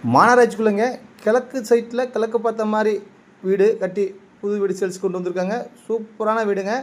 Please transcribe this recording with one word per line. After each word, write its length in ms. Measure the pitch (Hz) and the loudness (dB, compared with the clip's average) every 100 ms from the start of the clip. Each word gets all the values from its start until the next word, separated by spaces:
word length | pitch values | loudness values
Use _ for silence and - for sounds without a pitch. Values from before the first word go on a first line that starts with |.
| 120 | 4
மாநகராட்சிக்குள்ளங்க 760 | 233 214 247 233 214 220 202 247 233 - - | 6 6 6 4 2 0 2 -2 -4 -18 -6
கிழக்கு 360 | 214 247 247 269 220 | 0 0 -2 -10 0
சைட்ல 340 | 233 226 233 254 | 0 0 -4 -4
கிழக்கு 260 | 233 220 226 | -2 -2 0
பார்த்த 240 | 226 220 214 | -2 -2 -2
மாதிரி 200 | 214 214 202 - _ _ _ | 0 0 -2 -8 _ _ _
வீடு 240 | 185 190 208 220 | -2 2 2 2
கட்டி 240 | 190 185 190 - _ _ | -4 -2 -4 -6 _ _
புது 160 | 202 208 | -6 -2
வீடு 140 | 196 185 | -2 -2
சேல்ஸ் 220 | 190 185 | -4 -4
கொண்டு 180 | 196 180 | -4 -4
வந்திருக்காங்க. 380 | 180 180 180 240 233 - - | -6 -4 -4 -4 -8 -16 -6
சூப்பரான 580 | 226 214 - 214 220 214 | -6 -6 -4 -2 0 0
வீடுங்க. 260 | 196 196 247 | -2 -2 -6